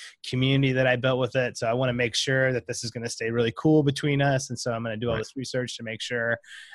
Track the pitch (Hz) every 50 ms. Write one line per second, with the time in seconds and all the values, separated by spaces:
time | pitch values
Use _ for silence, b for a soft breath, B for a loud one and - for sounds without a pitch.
0 | B B B B - - - 127 131 135 139 135 139 135 127 127 131 131 127 123
1 | 120 131 131 127 131 117 - 135 123 120 - - 123 113 117 123 131 127 120 120
2 | 123 117 110 - - - 135 131 131 131 127 120 - - 120 - - 117 - 120
3 | 113 117 - - 117 113 117 120 120 117 - - - 156 156 156 147 143 139 -
4 | - 147 143 139 143 139 135 131 135 - 123 - - 127 117 113 117 117 110 107
5 | 120 120 113 110 110 - - 139 127 - - 127 123 117 - - 117 113 110 110
6 | - - 123 120 117 117 117 - B B B B B B B